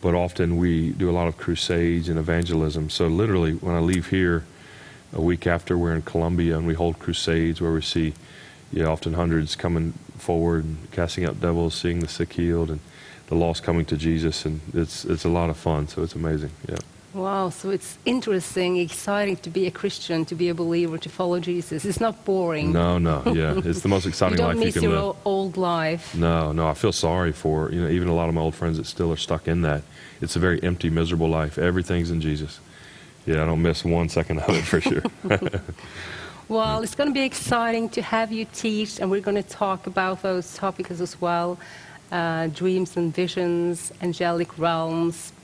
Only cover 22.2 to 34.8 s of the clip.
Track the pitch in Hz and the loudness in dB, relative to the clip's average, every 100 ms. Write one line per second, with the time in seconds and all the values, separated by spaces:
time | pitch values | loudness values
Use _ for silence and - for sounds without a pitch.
22.2 | - 190 175 156 113 - 87 87 85 76 | 0 2 2 0 2 4 4 4 4 4
23.2 | - 82 78 78 85 87 98 98 92 82 | 2 2 2 2 0 0 2 2 2 2
24.2 | 92 90 82 82 78 85 85 - 202 - | 2 4 2 2 2 2 2 2 0 -2
25.2 | 208 190 196 175 180 170 160 165 - 85 | 0 0 0 0 0 2 0 -2 -6 0
26.2 | 82 82 78 78 80 76 110 - 80 87 | 2 4 2 2 0 2 0 2 2 2
27.2 | 87 78 80 78 78 85 85 87 87 82 | 0 0 0 0 0 0 2 2 4 2
28.2 | 82 82 80 78 85 80 - - 87 80 | 2 2 0 0 -2 -2 -4 -2 0 0
29.2 | - 82 - 85 80 73 - - - - | -2 -2 0 0 2 0 -4 -18 -20 -8
30.2 | 82 82 90 85 90 87 85 80 82 85 | -4 2 2 2 0 0 0 2 2 2
31.2 | 82 80 78 - 87 90 87 87 85 82 | 2 2 0 0 2 2 0 0 0 -2
32.2 | 78 76 76 - - - - - - - | 0 -2 -6 -12 -20 -20 -20 -20 -20 -12
33.2 | - 78 80 80 85 80 85 85 82 - | -2 0 2 4 2 2 2 2 2 0
34.2 | 78 80 - - 85 - | 0 0 2 0 2 2